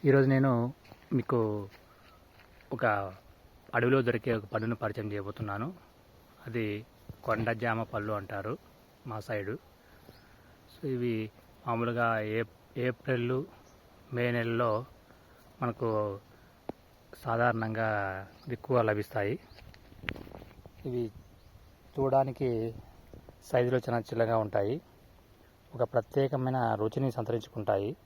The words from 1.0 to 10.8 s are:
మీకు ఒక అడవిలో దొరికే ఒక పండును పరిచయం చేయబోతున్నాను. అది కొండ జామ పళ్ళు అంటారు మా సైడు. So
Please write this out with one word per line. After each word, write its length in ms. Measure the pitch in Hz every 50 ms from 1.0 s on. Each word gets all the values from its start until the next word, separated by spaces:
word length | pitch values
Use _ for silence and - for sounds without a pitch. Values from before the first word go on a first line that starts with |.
| - -
మీకు 560 | - 127 117 - 131 120 110 107 104 104 101 98 - - - - - - - - - - - - - - - - - - - -
ఒక 140 | - 113 - 113 104 101 98 95 92 - - - - - - - - - - - -
అడవిలో 280 | 120 117 123 131 135
దొరికే 300 | 123 120 117 110 - 131
ఒక 120 | 117 110 101
పండును 320 | 101 - 110 110 113 120
పరిచయం 360 | - 120 107 104 - 104 104
చేయబోతున్నాను. 640 | 101 104 98 101 104 - 110 104 101 104 117 165 185 175 - - - - - - - - - - - - -
అది 400 | - 110 117 113 107 104 104 117 - - - - - - - -
కొండ 280 | - 113 107 113 113
జామ 300 | 117 110 120 117 113 113
పళ్ళు 300 | 113 - - 110 104 107
అంటారు 460 | 107 104 98 95 104 98 95 107 135 - - - - - - - - - -
మా 140 | 135 107 107
సైడు. 380 | 104 - 117 104 98 98 117 - - - - - - - - - - - - - - - - - - - - - - -
So 200 | - -